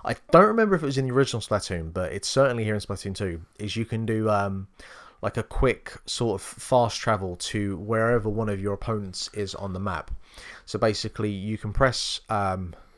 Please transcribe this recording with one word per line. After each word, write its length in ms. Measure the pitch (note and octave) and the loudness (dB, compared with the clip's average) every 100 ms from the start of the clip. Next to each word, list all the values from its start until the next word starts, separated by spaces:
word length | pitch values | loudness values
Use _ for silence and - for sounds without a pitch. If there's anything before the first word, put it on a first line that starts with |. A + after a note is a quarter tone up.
I 100 | - B2 - | -6 -6 6
don't 160 | E3+ G#3 | 8 8
remember 300 | A3+ G#3+ F#3 | 6 2 2
if 60 | |
it 20 | D3+ | 0
was 120 | C3+ | 0
in 80 | C3 | 2
the 60 | |
original 260 | B2+ C3+ A#2+ | 2 2 0
Splatoon, 520 | - G#2 - F2+ D#2+ | 0 -2 0 -4 -4
but 200 | E2+ F2+ | -4 -4
it's 160 | G2 - | -4 0
certainly 340 | - C3+ A#2+ | 4 4 4
here 120 | G#2+ | 0
in 60 | G#2+ | -2
Splatoon 360 | - G2+ G2+ F#2+ | -4 -6 -6 -4
two, 240 | G2 E2 - - | -4 -4 -10 -10
is 160 | G#2 | -6
you 100 | G#2+ | -4
can 220 | A2+ A2+ A2+ | -4 -2 0
do, 240 | A2 A2 | 0 2
um, 380 | G#2 G2+ G2 G2 - - - - - | 2 2 -4 -8 -16 -20 -20 -20 -8
like, 160 | G2+ - | -6 -4
a 60 | |
quick 520 | G#2+ - C3 - - - - | -4 2 2 2 -6 -14 -8
sort 340 | - A#2+ G2+ | -2 0 -2
of 60 | - | -6
fast 540 | - - B2+ A2+ - | -12 2 4 4 0
travel 340 | - G#2+ F#2+ | 0 0 -2
to 420 | F2 - G#2+ G2+ F#2 | -6 -4 -2 -2 -4
wherever 500 | G#2 A2 A2+ A#2+ G#2+ | -2 2 4 2 2
one 200 | G#2+ G#2+ | 0 -2
of 120 | G2 | -2
your 140 | G2+ | -2
opponents 540 | G2+ - A2 G2 F2+ - | -4 -2 -4 -4 -8 -8
is 220 | - G2 - | -6 -6 -6
on 160 | G2 | -6
the 80 | F#2 | -4
map. 320 | G2 E2+ - - - - - - - | -4 -4 -6 -10 -10 -20 -18 -18 -8
So 120 | G#2 | 0
basically, 520 | A2+ G#2 A2 - G#2+ | 2 2 -4 -4 -2
you 280 | G2+ G2+ G#2+ | -2 -4 -4
can 140 | A2 | -2
press, 480 | - C3+ - - - - | 2 4 2 -4 -6 -4
um, 480 | G#2+ G2 F#2 F2+ E2 - | 0 0 -2 -6 -10 -20